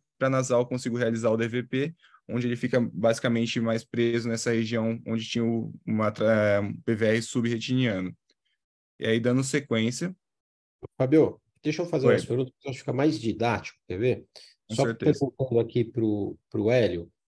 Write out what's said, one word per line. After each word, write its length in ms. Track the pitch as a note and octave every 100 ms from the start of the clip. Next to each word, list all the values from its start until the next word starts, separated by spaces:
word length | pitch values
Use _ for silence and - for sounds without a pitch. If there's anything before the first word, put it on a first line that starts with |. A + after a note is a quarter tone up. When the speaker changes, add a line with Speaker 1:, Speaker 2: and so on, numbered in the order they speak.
| _ _
Speaker 1:
pra 100 | C3
nasal, 380 | C3 B2+ A#2+ B2
consigo 300 | B2+ B2 A#2
realizar 340 | A#2 A2+ A2+
o 40 | A2+
D 120 | A2+
V 160 | A#2+
P, 320 | A#2 C3 D3 E3 _ _ -
onde 160 | A#2+ B2
ele 100 | A#2+
fica 240 | B2 B2+ A#2
basicamente 680 | - A2+ A2+ B2+ A#2 A#2 B2
mais 240 | A2+ A2+
preso 460 | - A#2 A#2 A#2 A#2
nessa 220 | A2+ B2
região 500 | A2+ A2+ A#2 A2+ A#2 -
onde 200 | A2+ A2
tinha 160 | A#2+
o, 300 | A#2 A#2 A2 A2
uma 280 | - A2 G#2+
tra-, 500 | G#2+ G#2+ A2 G#2 G2+
um 180 | G2+ A2+
P 120 | -
V 120 | A2+ A2
R 140 | A2
subretiniano. 920 | A2+ B2+ A#2 A#2 A2+ B2+ B2 F#2+ F#2 F2 _ _ _ _ _ _ _ -
E 80 | -
aí, 120 | A2+
dando 240 | A#2 B2+
sequência. 720 | C3+ D3 C#3 A2+ A2+ B2+ F3 F#3 _ _ _ _ _ _ - -
Speaker 2:
Fabio, 460 | C3 D#3 C3+ - _ _
deixa 180 | D3 D3+
eu 60 | F3
fazer 180 | D#3 B2
Speaker 1:
Oi. 80 |
Speaker 2:
umas 100 | G#2+ -
perguntas, 280 | A#2+ B2+ -
que 80 | C#3
eu 20 |
acho 80 | B2
que 80 | -
fica 80 |
mais 260 | B2+ D3+ B2+
didático, 600 | A2+ G#2 A#2 G2+ - - -
quer 100 | F2+
ver? 300 | B2 A#2 - - - _ -
Speaker 1:
Com 60 | A2+
Speaker 2:
Só 80 |
Speaker 1:
certeza. 360 | C3+ A2+ A2+ -
Speaker 2:
perguntando 400 | C3+ - C3 A#2
aqui 240 | A2 B2
pro, 540 | A2 - A2 G#2 G2+ - _
pro 180 | A2 G#2
Hélio. 420 | B2+ G#2+ F2 - _ _